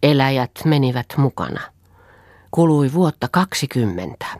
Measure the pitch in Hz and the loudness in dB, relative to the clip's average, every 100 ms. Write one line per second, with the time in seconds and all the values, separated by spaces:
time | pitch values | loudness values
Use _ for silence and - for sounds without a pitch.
0 | 143 143 135 135 123 - 160 147 131 123 | 2 2 2 0 -2 -2 0 2 2 -2
1 | 120 - 135 - 78 - - _ _ _ | -6 0 0 0 -8 -8 -12 _ _ _
2 | _ - _ _ _ - 165 151 139 151 | _ -20 _ _ _ 2 4 4 2 2
3 | 180 - 123 180 190 - 143 127 113 90 | 0 0 -2 0 -2 -2 -4 0 0 -2
4 | 90 - - - | -8 -10 -12 -14